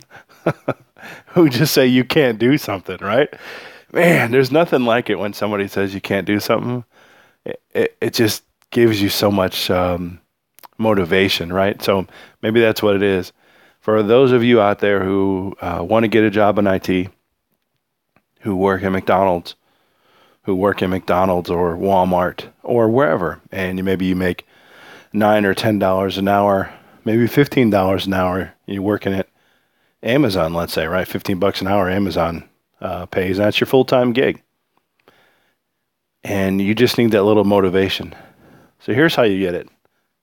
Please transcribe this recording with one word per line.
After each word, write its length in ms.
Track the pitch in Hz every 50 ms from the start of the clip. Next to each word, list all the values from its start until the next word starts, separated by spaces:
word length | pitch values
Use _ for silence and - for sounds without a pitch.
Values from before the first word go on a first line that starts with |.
| - _ - - - _ _ _ _
<laughs> 800 | 156 - - _ - - - _ _ _ - - - - - - _
who 220 | - 180 170 147
just 240 | 123 117 160 - -
say 140 | 147 131 127
you 160 | 127 131 123
can't 340 | - - 160 139 123 113 104
do 220 | 117 123 139 -
something, 380 | - - 101 92 - - 92 87
right? 300 | 92 98 107 131 147 - - - - - - - - - - - _ _
Man, 380 | - - 175 175 165 139 120 113
there's 220 | 123 135 135 120
nothing 340 | 131 160 175 - - 135 123
like 240 | 120 113 120 117 -
it 80 | 104 87
when 160 | 98 104 101
somebody 340 | - 104 104 104 101 98 98
says 280 | - 98 98 98 98
you 40 | 95
can't 280 | - - 101 98 90 92
do 120 | 104 104
something. 460 | - - 113 107 107 120 123 123 117 - _ _ _ _ _ _ _ _ _ _ _
It, 180 | - - - _ _ _
it, 240 | 104 107 - - _
it 140 | - 117 -
just 300 | - 117 104 - - - _ _ _ _ _
gives 320 | - 120 120 113 107 98
you 80 | 101 98
so 220 | - - 110 101
much, 400 | 101 98 92 92 - - - -
um, 500 | 95 90 90 90 87 87 90 87 90 85 _ _ _ _ _ _ _ _ - - _ -
motivation, 760 | 110 110 104 98 90 80 95 95 98 95 - - 85 85
right? 300 | 90 95 95 101 113 -
So 240 | - 113 101 98 92 - - - - - _ _ -
maybe 180 | 110 110 117
that's 220 | 113 110 107 - 110
what 120 | 104 101
it 80 | 98 101
is. 300 | 101 95 92 87 - - _ _ _ _ _ _ _ _ _
For 240 | _ - 107 107 107
those 280 | 101 117 127 139 127
of 120 | 127 123 117
you 180 | 120 120 110
out 160 | 101 101 101 -
there 260 | 107 101 101 98 95
who, 520 | 95 98 98 98 98 98 92 95 98 - -
uh, 240 | - 90 87 85 87
wanna 240 | 87 107 113 113 107
get 160 | 104 110 107
a 60 | 110
job 300 | 98 107 104 101 101 107
in 80 | 101 98
I 100 | 95 92
T, 320 | - - 92 92 92 98 - _ _ _ _ _ _ _ _ _ _ _ _ _ _ _ _ _ _ _ _ _ _ _ _ _
who 140 | - 113 98
work 280 | 92 98 98 95 92 101
at 80 | 95
McDonald's, 640 | 92 95 - - 98 92 98 95 87 87 85 - - - _ _ _ _ _ _ _ _ _ _ _ _ _ _ _ _ _
who 120 | 107 95
work 260 | 92 98 101 95 -
in 80 | 101 90
McDonald's 600 | 92 90 - - 90 90 95 95 90 90 85 -
or 240 | 90 85 90 87 82
Walmart 720 | 87 92 98 98 92 90 92 90 90 90 85 - - - - - _ -
or 260 | - 120 117 113 110
wherever, 500 | 113 131 147 156 160 110 87 78 85 - _ _
and 260 | - 95 92 92 92 92
you, 60 | 92
maybe 220 | 98 95 90 95
you 100 | 92 92
make 320 | 90 92 90 90 - - _ _ _ _ _ - - - - - - - _ -
nine 320 | 104 107 104 107 107 104
or 80 | 98 95
ten 240 | - - 113 107 98
dollars 400 | 98 95 95 95 98 95 92 95
an 100 | 98 98
hour, 460 | 101 101 101 101 98 95 92 - - - - _ _ _ _
maybe 220 | 113 110 117 120 110
fifteen 420 | - 143 143 - - 139 123 110
dollars 380 | 101 98 95 95 98 92 - 98
an 60 | 95
hour, 360 | 92 92 90 92 95 87 82 - _ _
you're 160 | - 98 98
working 320 | 92 104 104 98 - 98 95
at 160 | 95 92 - _ _ _ _ _ _ _ _ _ _ _ _ _ _
Amazon, 540 | - 110 120 147 143 110 95 92 80 80 85
let's 180 | 85 85 - -
say, 140 | - 80 80
right? 200 | 90 92 87 -
Fifteen 300 | - 98 - - 101 87
bucks 240 | 98 98 - -
an 60 | 98 95
hour, 200 | 101 104 92 90
Amazon, 600 | 92 101 101 92 80 90 85 82 82 85 - - _ _ _ _ _ _
uh, 260 | 101 95 87 90 87
pays. 320 | - - 104 92 95 92 98
That's 220 | 104 104 - -
your 80 | 123 -
full-time 460 | - 131 127 - 139 127 123 123 113
gig. 280 | 127 - - 85 - _ _ _ _ _ _ _ _ _ _ _ _ _ _ _ _ _ _ _ _ _ _ _ _ _ _ _ _ _ _ _ _ _ _ _ _ -
And 360 | - 104 98 95 95 95 98
you 140 | 98 98 110
just 240 | 107 123 117 - -
need 140 | 120 113
that 120 | 110 104 98
little 200 | 104 107 107 98
motivation. 720 | 101 101 101 95 92 87 95 95 92 - - 87 82 - - - - _ _ _ _ - - _ _ _ _
So 160 | - - 107
here's 180 | 135 160 165 -
how 100 | 143 123
you 160 | 107 98 95
get 140 | 98 87 87
it, 160 | 82 69 - _ _ _ _ _ _ _ _ _ _